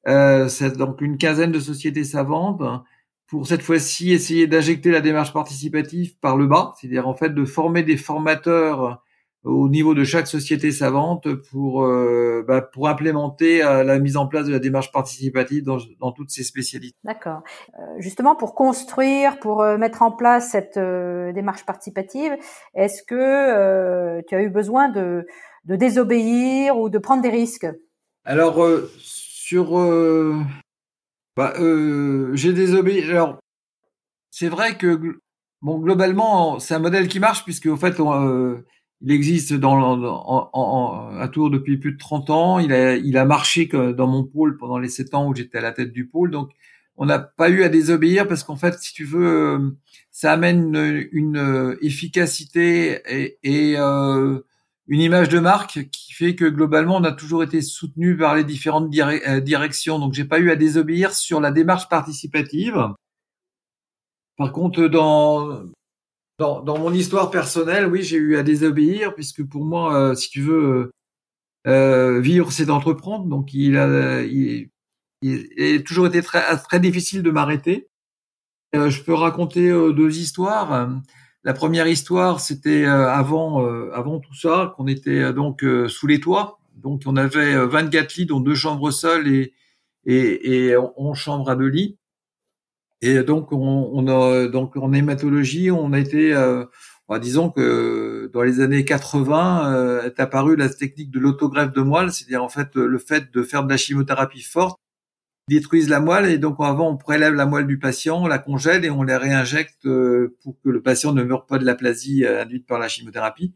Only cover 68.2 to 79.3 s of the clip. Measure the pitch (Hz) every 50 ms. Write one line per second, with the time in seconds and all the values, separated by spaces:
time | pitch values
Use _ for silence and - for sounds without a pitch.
68.2 | 151 151 151 147 139 151 151 147 156 156 143 151 151 160 190 214 214 196 - 156
69.2 | 147 - - - 143 139 143 143 151 156 170 170 165 160 147 139 135 135 127 123
70.2 | - - - 139 139 151 160 160 151 139 131 127 123 127 _ _ _ _ _ _
71.2 | _ _ _ _ _ _ _ _ _ 131 131 135 135 135 131 127 127 127 123 123
72.2 | 123 139 175 180 170 151 131 - 156 147 147 139 139 160 156 - - 180 214 214
73.2 | 185 175 143 139 139 139 135 135 143 139 139 139 139 139 139 139 135 131 131 127
74.2 | 123 113 131 135 135 120 117 117 - - _ _ _ _ _ _ _ _ _ _
75.2 | 135 135 135 135 - - - - 143 147 151 147 147 - 165 185 185 175 156 175
76.2 | 170 - - 170 - 127 165 147 - - - 180 180 185 180 180 175 - 196 190
77.2 | 170 165 156 151 147 143 151 139 139 170 185 269 - _ _ _ _ _ _ _
78.2 | _ _ _ _ _ _ _ _ _ _ - 147 147 147 139 143 - 165 165 156
79.2 | 165 165